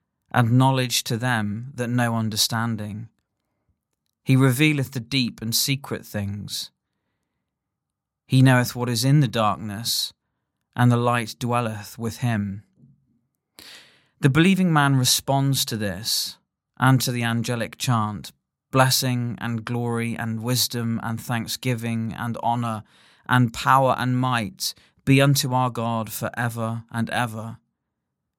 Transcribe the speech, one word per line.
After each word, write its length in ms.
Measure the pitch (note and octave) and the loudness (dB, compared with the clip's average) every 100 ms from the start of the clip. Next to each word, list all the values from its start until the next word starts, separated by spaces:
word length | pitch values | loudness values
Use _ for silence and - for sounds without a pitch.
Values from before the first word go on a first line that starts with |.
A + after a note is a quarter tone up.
| _ _ _ | _ _ _
and 260 | - A#2 B2 | 0 4 4
knowledge 460 | C3 C3 B2+ - | 4 2 -2 -4
to 140 | - A#2 | -2 -4
them 560 | B2+ A#2 G#2 G#2 B2 C#3+ | -2 -2 -2 -6 -10 -8
that 140 | A#2+ | -2
know 260 | B2 A#2+ A#2 | 0 0 0
understanding. 960 | A2 G#2+ - A#2 A#2 A2 G#2 G2+ A#2 _ _ _ _ _ _ _ _ _ _ _ | -2 -2 -2 0 -2 -4 -8 -10 -14 _ _ _ _ _ _ _ _ _ _ _
He 140 | - C3 | 2 4
revealeth 560 | C3+ B2 D#3 D3 C3 | 4 4 2 2 -4
the 80 | C3+ | -8
deep 400 | A2 C#3 A#2+ - | -4 -2 -2 -4
and 120 | A2+ | -4
secret 520 | A2+ - C3+ C#3 A2+ - | -2 -2 -4 -4 -10 -8
things. 680 | G#2 G2+ G2+ F#2+ - - _ _ _ _ _ _ _ _ _ _ _ _ _ _ _ _ | -6 -6 -8 -10 -10 -12 _ _ _ _ _ _ _ _ _ _ _ _ _ _ _ _
He 160 | C3 | 6
knoweth 360 | C3 B2+ B2 B2 | 6 6 2 -4
what 100 | A#2+ | -4
is 160 | A2+ | 0
in 160 | C3 D3 | 4 4
the 80 | B2+ | 4
darkness, 840 | A2+ G#2+ - G#2+ G2+ A2+ - - _ _ _ _ _ _ | 2 0 0 -6 -8 -4 -4 -6 _ _ _ _ _ _
and 160 | - B2 | 2 4
the 60 | A#2+ | 4
light 400 | A#2+ A#2+ A2 - | 2 0 -2 -6
dwelleth 640 | A#2+ A#2+ A#2 G#2+ G#2 - | -2 -2 -2 -6 -14 -10
with 200 | A2+ A2+ | -10 -4
him." 440 | B2 A2 G2+ G2+ - _ - _ _ _ _ _ _ - - - - _ _ _ | -2 -2 -4 -8 -14 _ -20 _ _ _ _ _ _ -20 -20 -20 -20 _ _ _
The 80 | C#3+ | 2
believing 420 | C3+ F3 F#3 F#3 | 4 4 4 4
man 240 | D#3 C#3+ C3+ | 4 4 4
responds 720 | B2 - - C#3 C#3 C3 - | 2 0 0 0 2 0 -2
to 100 | A2+ | -4
this 600 | G#2 F2+ A2+ - - - _ _ _ _ | -4 -6 -4 -4 -4 -10 _ _ _ _
and 240 | B2+ C3 | 4 4
to 100 | - | 2
the 120 | B2 | -2
angelic 540 | A#2 A#2 A2+ A#2+ G#2 - | -2 -2 -4 -4 -6 -6
chant, 540 | - A#2 G#2+ G2+ - _ _ _ _ | -2 0 0 -6 -14 _ _ _ _
"Blessing 680 | C3+ B2+ B2+ C3 B2 A#2+ A#2 | 4 4 4 0 -2 -4 -6
and 240 | A#2 A#2 | -6 -6
glory 540 | A2 A#2+ A#2+ A#2 A#2 A2+ | -4 -4 -2 -4 -4 -6
and 260 | A2+ A2 | -6 -4
wisdom 560 | A2+ B2+ - B2 A#2 A2+ | -2 0 0 -2 -2 -4
and 180 | - A2+ | -4 -6
thanksgiving 920 | - A#2+ A2+ - C3 A#2 A#2 A2+ A2+ | -4 -6 -4 -6 -4 -4 -4 -4 -4
and 220 | - A#2+ A2+ | -6 -6 -4
honour 460 | - A#2+ A#2+ G#2+ - _ _ _ - | -2 -2 -2 -6 -10 _ _ _ 0
and 280 | B2+ A#2+ | 4 4
power 420 | - - C3+ C3 - | 2 4 6 6 2
and 220 | B2 B2+ | 0 0
might 560 | B2+ A#2+ G#2 - - - _ _ - | 2 0 -2 -6 -8 -8 _ _ 4
be 160 | C3+ | 6
unto 320 | C#3 C#3 C3 | 6 4 2
our 160 | B2+ B2+ | 0 0
God 420 | A#2+ A#2 A2+ A2 | -2 -4 -2 -4
for 180 | - A2+ - | -6 -8 -4
ever 460 | A#2+ A2+ A2+ A#2 A2+ | -4 -4 -6 -6 -8
and 180 | A#2 A2+ | -6 -4
ever." 500 | A2+ A#2+ A2 A2+ A#2 _ _ _ _ _ _ _ | -2 -4 -6 -12 -14 _ _ _ _ _ _ _